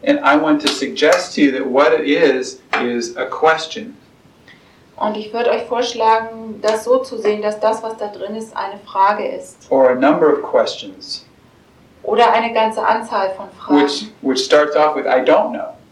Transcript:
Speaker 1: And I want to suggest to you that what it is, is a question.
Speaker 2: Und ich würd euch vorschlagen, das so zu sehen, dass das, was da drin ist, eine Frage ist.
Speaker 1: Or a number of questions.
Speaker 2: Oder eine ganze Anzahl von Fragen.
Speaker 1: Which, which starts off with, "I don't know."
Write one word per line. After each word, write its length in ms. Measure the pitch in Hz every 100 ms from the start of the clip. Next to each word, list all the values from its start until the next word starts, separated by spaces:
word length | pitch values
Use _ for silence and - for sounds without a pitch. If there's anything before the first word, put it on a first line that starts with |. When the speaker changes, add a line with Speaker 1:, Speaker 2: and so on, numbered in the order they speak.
| -
Speaker 1:
And 140 | 285
I 200 | 139 147
want 200 | 156 147
to 60 | 143
suggest 640 | - 131 113 147 - - -
to 40 |
you 120 | 143
that 140 | 131 -
what 260 | 127 156 160
it 80 | 139
is, 540 | 156 151 127 123 - _ 135
is 340 | 123 120 117 -
a 80 |
question. 720 | 127 - 156 156 - - 107 - _ _ _ _ - - _ _ _ -
Speaker 2:
Und 200 | 214 208
ich 160 | 214
würd 160 | 233 240
euch 160 | 233
vorschlagen, 960 | - 240 247 233 220 220 220 226 220 208
das 240 | 214 220
so 140 | 233 262
zu 180 | 254 220
sehen, 240 | 208 208
dass 160 | 208 208
das, 240 | 214 226
was 140 | 226 220
da 120 | 208
drin 280 | 190 196 220
ist, 180 | 220 -
eine 220 | 196 208 -
Frage 400 | 196 196 208 -
ist. 400 | 185 - - -
Speaker 1:
Or 180 | 135 131
a 60 |
number 380 | 123 135 160 156
of 100 | 143
questions. 800 | - 120 110 - 104 95 - - _ _ _ _ _ _ _ _
Speaker 2:
Oder 300 | - 226 233
eine 200 | 220 226
ganze 340 | 220 220 220 202
Anzahl 440 | 226 - 214 190
von 160 | 190 - -
Fragen. 240 | - 147
Speaker 1:
Which, 280 | 143 - - -
which 240 | 135 131
starts 320 | - 147 147 156
off 180 | 151
with, 120 | 143 127
"I 140 | 127
don't 280 | - - 240
know." 220 | 240 - - _